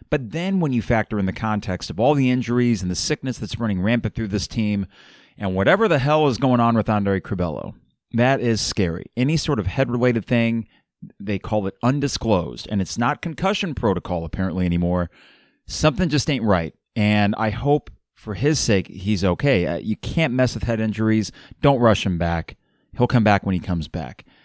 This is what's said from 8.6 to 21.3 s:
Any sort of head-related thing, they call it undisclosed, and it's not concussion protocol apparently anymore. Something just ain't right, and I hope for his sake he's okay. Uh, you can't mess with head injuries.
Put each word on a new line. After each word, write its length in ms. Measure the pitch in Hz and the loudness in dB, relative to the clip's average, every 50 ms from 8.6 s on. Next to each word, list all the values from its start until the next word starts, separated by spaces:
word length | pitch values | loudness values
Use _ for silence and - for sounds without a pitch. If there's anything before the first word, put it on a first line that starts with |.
| - - - - 95 85 82 - - - - | -2 -4 0 0 0 0 -2 -6 -10 -8 -4
Any 220 | 117 127 143 160 | -2 0 0 0
sort 200 | 151 - - 147 | 0 0 0 -2
of 100 | 113 90 | 0 -2
head-related 580 | 92 - 135 135 123 120 120 123 127 120 113 95 | -2 0 0 -2 0 0 2 2 2 2 0 0
thing, 420 | - 123 117 117 117 117 113 110 - _ _ _ _ _ - - - - | 0 0 2 2 2 0 -2 -4 -8 _ _ _ _ _ -20 -20 -20 -18
they 220 | - 101 101 101 98 | -12 -6 -4 -4 -4
call 260 | - - 110 107 98 | -2 -2 -2 -2 -2
it 120 | 98 - - | -4 -6 -2
undisclosed, 840 | - 123 135 147 139 139 - - - 113 104 90 82 69 60 - - - | 0 0 0 2 0 -2 -4 -2 0 2 2 2 0 -2 -8 -12 -8 -4
and 120 | 107 98 | -2 -2
it's 160 | 92 - - | -2 -2 -2
not 240 | 113 117 127 147 - | -2 -2 -2 -2 -4
concussion 520 | - 170 151 - 175 190 208 - 202 175 - | -6 -10 -6 -2 -2 -2 -2 -2 -4 -6 -4
protocol 520 | - - 101 95 87 - - 90 85 82 | -2 0 0 0 0 -2 -4 -4 -4 -4
apparently 400 | 80 - - 92 95 82 92 90 | -6 -4 -4 -4 -2 -2 0 0
anymore. 440 | 90 85 87 87 87 90 90 87 82 _ - - - - _ _ _ _ _ - | 0 2 2 0 0 0 0 -2 -4 _ -18 -20 -20 -20 _ _ _ _ _ -16
Something 440 | - - - - 156 131 - 185 160 | -10 -4 2 2 2 2 2 -2 0
just 200 | 147 143 - - | 0 0 0 0
ain't 140 | 143 127 113 | -2 0 2
right, 320 | 107 95 87 82 76 - _ _ _ - | 2 2 2 0 -4 -10 _ _ _ -2
and 400 | 113 104 104 104 104 104 101 - | 0 2 2 4 4 2 2 0
I 120 | - 110 110 | 0 -2 -4
hope 400 | 98 107 123 143 147 147 - - - _ _ _ _ | -2 -2 0 0 0 0 -2 -6 -20 _ _ _ _
for 200 | _ - 110 104 | _ -12 -10 -6
his 260 | - 120 151 156 127 | -2 0 0 0 2
sake 280 | - - 107 95 - | 2 2 2 2 0
he's 360 | - - 90 90 104 107 87 95 | -2 -10 -6 -2 -2 0 2 2
okay. 420 | 92 87 - - 143 127 92 87 | 0 0 2 2 2 2 2 2
Uh, 120 | 73 85 | 0 -2
you 180 | - - 104 110 | -4 -4 -4 -6
can't 380 | - - - - 165 160 131 120 | -6 -6 -4 -2 0 0 0 2
mess 200 | 127 127 120 - | 2 0 0 0
with 100 | 110 - | -4 -4
head 180 | 120 117 110 | -2 -2 0
injuries. 500 | 110 110 101 110 110 110 110 113 101 - | -2 -2 0 0 2 2 2 2 0 -2